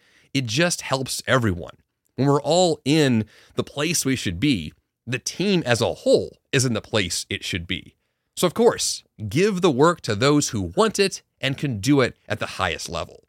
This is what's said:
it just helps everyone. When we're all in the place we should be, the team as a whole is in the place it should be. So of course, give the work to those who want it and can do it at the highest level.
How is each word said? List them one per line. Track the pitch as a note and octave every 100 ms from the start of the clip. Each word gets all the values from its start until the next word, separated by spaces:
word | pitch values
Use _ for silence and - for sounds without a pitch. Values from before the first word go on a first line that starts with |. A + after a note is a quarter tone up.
| _ _ _
it | C3+ B2
just | A#2 F3 -
helps | - C3+ B2+ - -
everyone. | B2+ A2+ F2 C#2 - _ _ _ -
When | C3+
we're | C#3
all | C#3 E3+ F3+ D#3
in | C3 D#3 C#3 A2+ G#2 - _
the | -
place | A#2+ - D#3+ D#3
we | C3+ C3
should | G#2 E2+
be, | D3 G#2+ D2+ - _ _ -
the | B2
team | - - G3 F#3 B2
as | A#2
a | G2+
whole | D#2 C4 G3+ F#2 - _
is | C#3
in | B2+
the | G#2+
place | - A2 F2+ - -
it | G2+
should | - F#2+ E2+
be. | F2 - _ _ _ _ -
So | F3+
of |
course, | - A#3 - - - - - G#2+
give | C3+ G#3 F3+
the | F3+
work | B2 D#3+ E3+
to | -
those | G2+ C3+ D3 C#3+
who | A2+ F2+ B2+
want | G#3+ G3
it | G3 - - _
and | C3+ C3+
can | D3 G#2+
do | G2+ C#3+
it | A#2 - -
at | G#2+
the | A2
highest | - F#2 D2+ -
level. | E2 F2 -